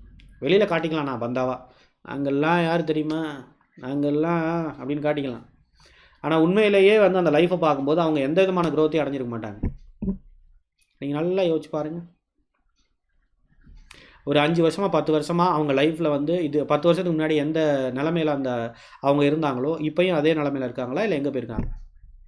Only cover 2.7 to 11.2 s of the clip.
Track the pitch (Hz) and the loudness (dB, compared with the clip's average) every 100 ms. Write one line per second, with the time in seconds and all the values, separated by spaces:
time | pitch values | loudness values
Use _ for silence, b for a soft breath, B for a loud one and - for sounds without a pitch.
2.7 | 170 160 156 151 156 156 139 - _ _ | 0 0 -2 -2 -4 -6 -10 -18 _ _
3.7 | - 127 143 143 147 165 170 160 170 160 | -14 -8 -4 0 0 0 0 -2 -4 -6
4.7 | 139 131 147 147 147 135 117 - _ _ | -8 -6 -4 -2 -2 -4 -8 -14 _ _
5.7 | _ b b b b 147 160 165 202 214 | _ b b b b -2 2 2 4 4
6.7 | 196 196 214 190 185 170 147 175 175 160 | 6 6 6 4 4 4 4 4 2 0
7.7 | 139 139 165 160 156 139 165 190 180 160 | 2 0 2 2 0 2 2 2 2 0
8.7 | 147 156 160 139 139 120 117 107 104 - | 2 2 0 -2 -4 -6 -8 -10 -8 -8
9.7 | - - - 190 - - - _ _ _ | -8 -18 -10 -6 -6 -10 -20 _ _ _
10.7 | _ _ - 139 147 | _ _ -10 -6 -4